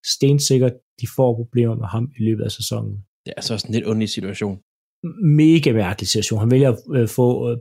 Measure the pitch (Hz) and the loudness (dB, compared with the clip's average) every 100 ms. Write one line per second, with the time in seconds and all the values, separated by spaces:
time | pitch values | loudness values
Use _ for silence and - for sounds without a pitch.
0 | - - 139 143 143 131 127 123 _ _ | -8 0 2 2 2 2 2 -2 _ _
1 | - - 127 113 117 123 117 113 110 110 | -6 0 0 0 -2 0 0 -2 -4 -4
2 | 127 - 110 110 110 - - 113 107 101 | -6 -2 -2 -2 -4 -6 -8 -6 -6 -10
3 | 98 _ - - - 110 - 113 - 110 | -16 _ -18 -12 -8 -8 -4 -4 -2 -2
4 | 107 - 95 98 104 95 _ _ _ _ | -2 -4 -8 -6 -6 -6 _ _ _ _
5 | 170 190 170 151 156 165 147 113 92 98 | -12 -2 2 6 6 6 4 2 0 -4
6 | 98 110 101 110 110 131 135 113 - 135 | -4 -2 -2 0 2 4 4 2 -2 -2
7 | 113 - 123 123 120 120 | 0 2 2 0 -4 -2